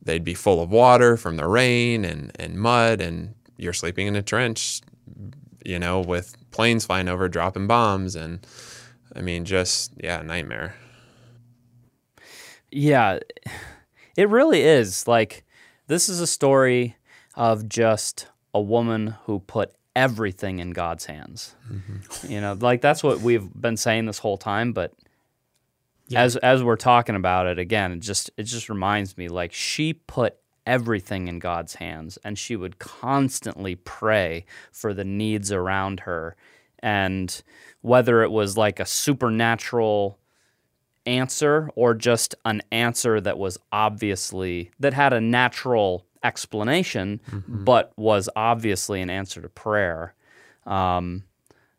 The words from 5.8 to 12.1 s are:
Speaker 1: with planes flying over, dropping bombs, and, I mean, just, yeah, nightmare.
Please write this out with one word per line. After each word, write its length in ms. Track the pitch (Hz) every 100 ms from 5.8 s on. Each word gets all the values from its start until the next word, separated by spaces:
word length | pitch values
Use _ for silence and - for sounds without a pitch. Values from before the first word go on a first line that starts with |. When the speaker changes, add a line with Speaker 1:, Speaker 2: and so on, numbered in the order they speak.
| 87 92
Speaker 1:
with 360 | 87 87 - - _
planes 360 | - 113 113 -
flying 220 | 92 90
over, 180 | 90 92
dropping 380 | 85 87 95 98
bombs, 480 | 120 113 95 92 85
and, 240 | 80 87 - - - - - _ _ -
I 60 |
mean, 220 | 90 87 85
just, 460 | 92 90 - - -
yeah, 200 | 82 85
nightmare. 520 | 78 85 - 57 82 - - _ _ _ _ - _ _ _ _ _ _ _